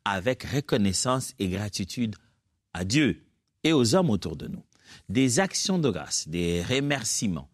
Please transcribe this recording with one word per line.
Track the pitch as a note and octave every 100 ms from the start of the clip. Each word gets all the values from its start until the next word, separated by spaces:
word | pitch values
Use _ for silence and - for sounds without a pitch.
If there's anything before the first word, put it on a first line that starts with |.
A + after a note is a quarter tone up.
avec | - G2 G2 C3
reconnaissance | G#2 C3 C#3 C3+ G2+ F#2 B2 C3 B2 -
et | G2
gratitude | F#2+ G#2 - G2 - A#2 G2+ _ _ _ _ _
à | F2
Dieu | F#2 C3 C#3 E2+ _ _ _ _
et | D#3
aux | D#3+ A#2
hommes | E3 F3
autour | G#2 F2
de | D#2 -
nous. | - - _ - - -
Des | G2 C3 B2
actions | F#3+ - - F#3
de | C#3+
grâce, | F2 - - -
des | E2+ F2 F2
remerciements, | F2 B2+ C#3+ C#3+ A2+ - A2 D#2+ C2+